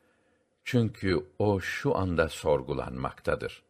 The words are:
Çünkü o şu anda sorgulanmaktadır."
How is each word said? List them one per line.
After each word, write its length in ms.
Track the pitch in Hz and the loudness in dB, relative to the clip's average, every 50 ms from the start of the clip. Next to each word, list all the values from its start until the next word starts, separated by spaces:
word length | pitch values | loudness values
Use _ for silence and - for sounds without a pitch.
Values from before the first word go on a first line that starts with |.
| _ _ _ _ _ _ _ _ _ _ _ _ - | _ _ _ _ _ _ _ _ _ _ _ _ -6
Çünkü 640 | - - 120 113 107 - - 104 95 87 73 - - _ - | 0 2 2 2 2 -2 -2 0 2 2 0 0 -4 _ 0
o 200 | 101 104 101 92 | 2 2 2 2
şu 380 | - - - - - 143 - | 0 -4 -6 -2 -2 0 0
anda 320 | - 95 92 82 78 80 80 | 2 0 0 2 2 2 0
sorgulanmaktadır." 1300 | - - - 78 73 65 64 73 69 64 60 65 64 64 67 - - - - 82 73 - 57 - - - _ | 0 -2 2 2 2 2 0 -4 -4 -4 -4 -6 -6 -6 -6 -6 -6 -4 -2 -2 -2 -2 -4 -10 -10 -14 _